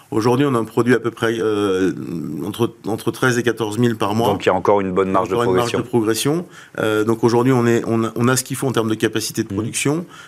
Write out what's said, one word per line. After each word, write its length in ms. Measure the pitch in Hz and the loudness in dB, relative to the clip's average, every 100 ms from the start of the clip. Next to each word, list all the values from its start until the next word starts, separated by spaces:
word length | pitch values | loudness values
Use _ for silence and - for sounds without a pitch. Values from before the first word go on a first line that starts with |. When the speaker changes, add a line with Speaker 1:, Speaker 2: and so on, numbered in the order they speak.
| - | -6
Speaker 1:
Aujourd'hui, 340 | 113 110 120 143 | 0 2 2 2
on 100 | 120 | 0
a 20 | |
un 60 | |
produit 300 | 110 - 120 | 0 0 2
à 60 | 120 | 2
peu 120 | 113 | 2
près, 260 | 110 113 113 | -2 -2 0
euh, 540 | 110 104 104 92 95 73 - 85 71 78 87 | 0 0 0 2 0 -2 -6 -8 -6 -6 -8
entre, 280 | 104 117 - 90 | -2 -4 -4 -8
entre 240 | 113 - | -6 -6
treize 260 | 113 131 120 | 0 0 2
et 60 | |
quatorze 360 | 120 107 110 107 | 0 -2 -4 0
mille 180 | 120 110 | 0 0
par 180 | 107 107 | -2 0
mois. 140 | 117 | 0
Speaker 2:
Donc, 160 | 98 - | 0 0
il 20 | |
y 20 | |
a 60 | 92 | 0
encore 240 | 101 101 | 2 2
une 140 | 95 | 2
bonne 180 | 92 95 | 0 0
marge 160 | 95 90 | 0 0
de 60 | 95 | 0
Speaker 1:
Encore 80 | |
une 120 | 120 123 | 2 2
marge 140 | 120 | 0
Speaker 2:
progression. 60 | 117 | -2
Speaker 1:
de 40 | |
progression. 600 | 123 123 110 110 139 160 180 - - - | -2 0 0 0 0 -2 -4 -14 -12 -4
Euh, 240 | 110 107 | -2 0
donc, 220 | 107 113 120 | 0 2 2
aujourd'hui, 260 | 120 123 | 4 4
on 160 | 127 117 | 4 4
est, 160 | 117 - | 2 0
on 200 | 113 113 | -2 -2
a, 80 | 110 | 0
on 140 | 120 | 2
a 80 | 127 | 0
ce 80 | - | -2
qu'il 100 | 131 | -4
faut 120 | 135 | -2
en 40 | |
termes 180 | 117 110 | 0 0
de 60 | 110 | 0
capacité 480 | 113 110 - - | 0 -2 -4 -4
de 60 | 110 | -4
Speaker 2:
Mhm. 60 | 98 | -4
Speaker 1:
production. 480 | 110 110 139 156 175 - | -4 -2 -2 -2 -4 -14